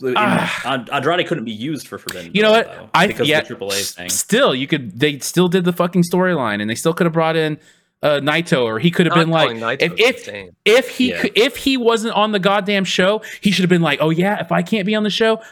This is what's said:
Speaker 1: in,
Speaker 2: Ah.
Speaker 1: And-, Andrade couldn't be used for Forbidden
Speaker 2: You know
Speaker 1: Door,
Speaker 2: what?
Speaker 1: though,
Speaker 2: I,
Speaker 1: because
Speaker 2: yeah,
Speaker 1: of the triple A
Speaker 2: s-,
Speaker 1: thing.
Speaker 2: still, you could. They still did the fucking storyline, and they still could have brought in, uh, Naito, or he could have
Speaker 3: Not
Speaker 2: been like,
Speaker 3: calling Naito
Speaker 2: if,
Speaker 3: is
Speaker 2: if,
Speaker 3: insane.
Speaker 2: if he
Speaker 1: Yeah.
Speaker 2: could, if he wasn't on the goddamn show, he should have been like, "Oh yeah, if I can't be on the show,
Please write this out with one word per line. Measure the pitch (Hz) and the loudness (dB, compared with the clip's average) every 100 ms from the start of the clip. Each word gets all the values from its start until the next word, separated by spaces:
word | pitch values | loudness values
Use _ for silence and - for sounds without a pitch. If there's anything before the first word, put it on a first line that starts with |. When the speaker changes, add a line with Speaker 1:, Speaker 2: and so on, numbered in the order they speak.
Speaker 1:
in, | 131 123 | -2 0
Speaker 2:
Ah. | 123 - 170 - 127 | 2 0 -2 -4 -4
Speaker 1:
And-, | 135 113 | -4 -2
Andrade | 139 131 180 170 | -2 0 0 -2
couldn't | 165 113 | -4 -6
be | |
used | 107 131 147 - | -8 -6 -8 -10
for | 101 | -14
Forbidden | - 90 85 | -12 -12 -4
Speaker 2:
You | 190 | 2
know | 214 | 4
Speaker 1:
Door, | 220 | 4
Speaker 2:
what? | 214 - | 2 -6
Speaker 1:
though, | - 156 | -2 2
Speaker 2:
I, | 196 | 2
Speaker 1:
because | - 120 | 2 0
Speaker 2:
yeah, | 151 | 0
Speaker 1:
of | |
the | - | -2
triple | 120 98 | -8 -4
A | 98 | -4
Speaker 2:
s-, | 98 | -4
Speaker 1:
thing. | - 90 | -8 -6
Speaker 2:
still, | - - 214 208 135 | -6 0 2 2 0
you | 139 | -2
could. | 165 120 117 | -4 -4 -2
They | 147 143 | -2 0
still | - - 180 | -4 0 2
did | 185 180 | 2 0
the | |
fucking | 175 175 180 | 0 0 2
storyline, | 170 180 185 170 117 104 | 2 2 0 0 -2 -2
and | 104 | -4
they | 117 | -2
still | 165 165 | -2 0
could | 175 | 0
have | |
brought | 160 160 160 | 2 0 0
in, | 156 151 _ _ _ _ | -2 -4 _ _ _ _
uh, | 143 143 | 0 0
Naito, | 135 156 170 147 117 | 0 0 0 0 0
or | 110 | 2
he | 160 | 2
could | 175 170 | 4 4
have | 170 | 4
Speaker 3:
Not | |
Speaker 2:
been | 160 | 4
like, | 165 151 | 4 2
Speaker 3:
calling | 113 | 0
Naito | 113 135 | -2 0
Speaker 2:
if, | 170 | -2
Speaker 3:
is | 175 | 2
Speaker 2:
if, | 240 - | 0 0
Speaker 3:
insane. | - 104 92 - - | -8 -14 -14 -6 2
Speaker 2:
if | 233 254 | 2 2
he | - 254 | -2 -2
Speaker 1:
Yeah. | 175 | 0
Speaker 2:
could, | - - | -2 2
if | 262 - | 0 0
he | - 262 | -2 0
wasn't | 233 226 220 190 | 2 0 0 0
on | 214 | 0
the | 208 | 0
goddamn | 190 202 196 202 185 | 0 0 0 -2 0
show, | - 185 214 - - | 0 0 0 -6 -4
he | 196 | -2
should | 180 | 0
have | 180 | 2
been | 180 | 2
like, | 165 139 | 2 2
"Oh | 156 | 0
yeah, | 165 190 208 | 2 0 -2
if | - | -2
I | 170 | -2
can't | 180 220 185 | 0 -2 0
be | 214 | -2
on | |
the | 208 | -2
show, | - 220 220 - | 0 0 0 -6